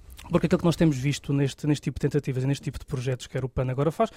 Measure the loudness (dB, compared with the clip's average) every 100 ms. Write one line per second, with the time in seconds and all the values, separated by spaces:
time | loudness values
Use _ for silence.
0 | -20 -18 -2 0 2 4 4 4 4 4
1 | 0 -2 -2 0 0 0 0 0 -2 -2
2 | 0 0 -2 -2 0 -2 -4 -10 -8 -6
3 | -4 -4 -6 -6 -4 -2 -2 0 0 0
4 | -2